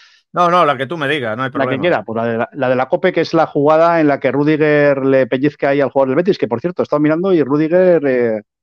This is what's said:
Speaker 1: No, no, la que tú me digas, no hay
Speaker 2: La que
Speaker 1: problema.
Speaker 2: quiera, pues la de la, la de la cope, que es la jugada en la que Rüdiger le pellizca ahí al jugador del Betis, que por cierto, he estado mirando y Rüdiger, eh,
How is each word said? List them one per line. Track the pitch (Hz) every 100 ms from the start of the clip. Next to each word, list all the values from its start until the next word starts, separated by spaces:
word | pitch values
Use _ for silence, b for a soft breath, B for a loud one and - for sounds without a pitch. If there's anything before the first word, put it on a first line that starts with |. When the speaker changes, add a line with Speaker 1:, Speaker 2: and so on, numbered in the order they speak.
| b b b
Speaker 1:
No, | 170 175
no, | 180 151
la | 127
que | 131
tú | 170
me | 139
digas, | 151 113 110
no |
hay | 131
Speaker 2:
La |
que | 139
Speaker 1:
problema. | 127 135
Speaker 2:
quiera, | 175 127
pues | 104 113
la | 117
de | 113
la, | 120
la | 151 127
de |
la | 127 131
cope, | 170 185
que | 170
es | 156
la | 165 151
jugada | 151 143 156 170 170
en | 151
la | 139
que | 131
Rüdiger | 135 147 151 151 147 147 139 135
le | 135 123
pellizca | 131 143 - 143
ahí | 143
al | 127
jugador | 135 135
del | 135
Betis, | 180 -
que | 110
por | 117
cierto, | 175 180
he |
estado | 113 147
mirando | 151 160 190
y | 175
Rüdiger, | 131 147 156 180 185 165
eh, | 143 127 120 107 - _